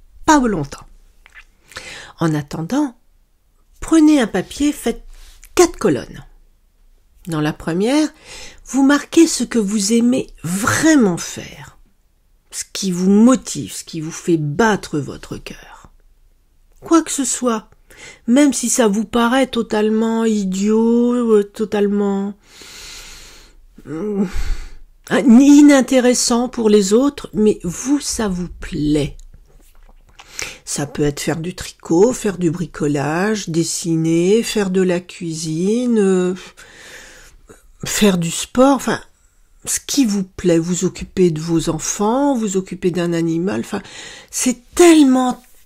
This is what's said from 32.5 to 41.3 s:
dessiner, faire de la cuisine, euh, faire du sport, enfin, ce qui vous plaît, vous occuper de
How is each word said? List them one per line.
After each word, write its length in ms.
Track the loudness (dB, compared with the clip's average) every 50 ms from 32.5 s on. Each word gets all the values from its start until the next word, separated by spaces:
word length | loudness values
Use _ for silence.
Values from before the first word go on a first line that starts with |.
| -2 -4 -6 -10 -8 -6 -4 -2 -2 -2 -2 -2 -2 -2 -2 -2 -4 -4 -6 -4
dessiner, 920 | -4 -4 -2 -4 -6 -6 -4 -4 -2 -2 0 0 0 0 2 2 2 0
faire 280 | 0 -2 -4 -4 -4 -2
de 120 | 0 0
la 200 | 0 0 -2 -4
cuisine, 960 | -6 -10 -14 -12 -10 -10 -10 -8 -8 -6 -4 -4 -2 -2 -2 0 0 0 0 2
euh, 340 | 2 2 2 2 0 -2 -4 -6 -10 -18 -20 -20 -20 -20 -20 -20 -20 -20 -20 -20 -20 -20 -20 -20 -20 -20 -20 -20 _ -20 -20 _ _ _ _ -16 -12
faire 340 | -8 -2 0 2 2 2 2
du 140 | -2 -4
sport, 440 | -6 -8 -10 -4 0 2 4 4 4
enfin, 260 | 2 -2 -4 -6 -6 -8 -12 _ _ _ _ _ _ _ _ _ _ -10
ce 140 | -8 -8 -8 -8
qui 200 | -4 0 0 0
vous 180 | 2 0 -2 -4
plaît, 360 | -6 _ -4 0 0 2 2
vous 260 | 0 -2 -4 -4 -4
occuper 440 | -6 -6 -8 -14 -8 -2 0 0
de 120 | 2